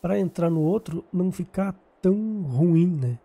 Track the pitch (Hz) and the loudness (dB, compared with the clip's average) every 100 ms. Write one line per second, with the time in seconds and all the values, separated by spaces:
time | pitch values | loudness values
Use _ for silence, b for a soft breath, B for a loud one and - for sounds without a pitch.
0 | 175 202 185 - 170 165 156 208 220 165 | -2 -2 -2 -2 0 2 0 0 -4 -10
1 | - 180 185 185 180 - 196 185 _ _ | -6 -2 -2 -2 -8 -4 -6 -6 _ _
2 | 185 202 220 214 165 127 175 165 175 165 | 0 0 -2 -4 -4 2 4 4 4 2
3 | 127 120 | -4 -6